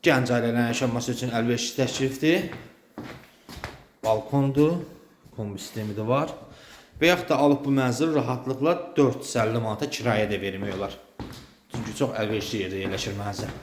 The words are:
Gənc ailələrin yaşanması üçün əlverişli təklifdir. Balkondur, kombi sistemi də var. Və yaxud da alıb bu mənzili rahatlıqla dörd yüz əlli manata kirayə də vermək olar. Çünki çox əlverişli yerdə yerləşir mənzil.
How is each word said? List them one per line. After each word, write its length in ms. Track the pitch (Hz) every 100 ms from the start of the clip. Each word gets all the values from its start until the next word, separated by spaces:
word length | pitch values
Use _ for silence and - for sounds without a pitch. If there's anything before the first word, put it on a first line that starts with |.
Gənc 280 | 170 135 123
ailələrin 380 | 123 117 117 120
yaşanması 400 | 117 127 117 127
üçün 180 | 117 123
əlverişli 460 | 117 117 120 - -
təklifdir. 680 | 127 - 135 135 156 185 - - - - _ - - - - _ - - - - - _
Balkondur, 800 | 110 107 - 139 139 135 151 175 - - - _ - -
kombi 260 | 104 101
sistemi 320 | - 110 107
də 120 | 101 110
var. 260 | 135 160 - - - - - - -
Və 140 | 160
yaxud 180 | 175 -
da 80 | 139
alıb 240 | 147 143
bu 120 | 143
mənzili 420 | 135 127 117 160 151
rahatlıqla 580 | 120 123 131 135 151 175 - -
dörd 260 | 135 -
yüz 140 | - 120
əlli 240 | 110 113
manata 240 | 110 107 -
kirayə 400 | - 117 107 104
də 100 | 98
vermək 320 | 95 95 101 95
olar. 160 | 98 - - - - - - _ _
Çünki 240 | 117 107 107
çox 180 | 131 113
əlverişli 460 | 107 107 - 110
yerdə 180 | 92 98
yerləşir 320 | 95 95 110 101
mənzil. 340 | 104 101 95 -